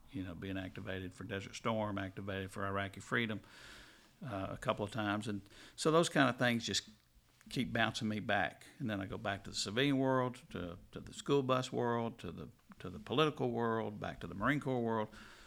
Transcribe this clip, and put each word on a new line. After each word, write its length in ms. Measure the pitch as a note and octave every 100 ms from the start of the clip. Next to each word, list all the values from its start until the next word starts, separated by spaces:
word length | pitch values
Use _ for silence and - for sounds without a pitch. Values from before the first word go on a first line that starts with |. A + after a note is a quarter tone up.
| -
you 120 | F#2+
know, 100 | F#2
being 240 | E2+ G2 F#2+
activated 560 | F#2 F#2+ G2+ F#2+ F#2
for 100 | - A2+
Desert 300 | G2 F#2+ -
Storm, 420 | A#2+ A2+ G#2 G2
activated 540 | G2 G2 G2 G2 F#2+
for 140 | - G2
Iraqi 340 | G2 G2 G2
Freedom, 380 | - A#2+ A2+ G2+ - - - - - - - - D3
uh, 220 | G2 F#2+
a 60 | -
couple 280 | - G#2 G2+
of 60 |
times. 360 | A2+ G#2 G#2 A2
And 140 | G#2 - - - -
so 160 | D#3+
those 160 | D#3+ E3+
kinda 240 | D3+ C3
things 320 | A#2+ B2 A#2 A2+
just 240 | G2 - - _ _ _ _ -
keep 240 | C#3 A#2
bouncing 340 | A#2 A2 - A2
me 120 | G#2+
back. 440 | A2+ G2+ E2+ - - -
And 100 | B2+
then 120 | G2+
I 40 | F#2+
go 120 | F#2
back 260 | G#2 G2 -
to 40 |
the 60 | -
civilian 420 | G2+ A2 C#3+ C3+
world, 400 | C3+ C3 B2 B2 -
to, 260 | - F2 F2 -
to 60 | -
the 120 | -
school 300 | - - C#3+
bus 300 | C3 B2+ B2+
world, 440 | B2 A#2+ A#2 A#2 A2+
to 120 | F2+
the, 160 | F2 D2 - - -
to 100 | F#2
the 100 | F#2
political 520 | - B2 D#3 C#3+ B2+
world, 480 | A#2 A#2 A2+ G#2+ G#2
back 220 | F#2+ -
to 60 | E2+
the 80 | F2+
Marine 260 | A2+ C#3+
Corps 180 | C3+ B2+
world. 280 | A#2 A2+ G#2+ - - -